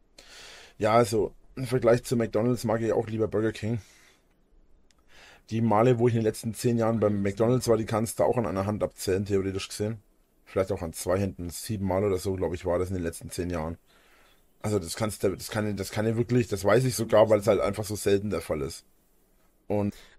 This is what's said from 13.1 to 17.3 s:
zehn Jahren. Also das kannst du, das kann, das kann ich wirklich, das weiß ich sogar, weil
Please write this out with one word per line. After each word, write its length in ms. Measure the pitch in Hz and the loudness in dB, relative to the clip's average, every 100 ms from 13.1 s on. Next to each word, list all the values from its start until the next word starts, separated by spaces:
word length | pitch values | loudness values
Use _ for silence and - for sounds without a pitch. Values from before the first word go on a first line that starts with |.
| - 87 | -6 -12
zehn 200 | - 87 | -8 -6
Jahren. 280 | 85 80 87 _ _ _ _ _ _ _ _ | -4 -6 -8 _ _ _ _ _ _ _ _
Also 180 | 107 104 | -2 -2
das 160 | 85 - | -2 -4
kannst 280 | 110 - | -4 0
du, 120 | 104 87 | -2 -2
das 140 | - | -6
kann, 240 | 110 107 98 | -4 -4 -4
das 160 | 95 | -6
kann 160 | 107 110 | -2 -2
ich 80 | 113 | 0
wirklich, 320 | 117 123 113 | 0 0 0
das 160 | 98 | -2
weiß 220 | 98 117 131 | 2 4 2
ich 100 | - | -2
sogar, 340 | 113 110 | 4 6
weil 100 | 107 | 6